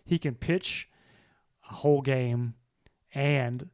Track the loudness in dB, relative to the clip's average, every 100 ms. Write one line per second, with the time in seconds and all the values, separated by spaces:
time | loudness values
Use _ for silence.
0 | -2 0 -2 -4 0 0 -2 -8 -10 _
1 | _ _ _ _ _ _ -20 -2 2 4
2 | 2 0 0 0 -2 -8 _ _ _ _
3 | _ -2 2 2 0 -4 -10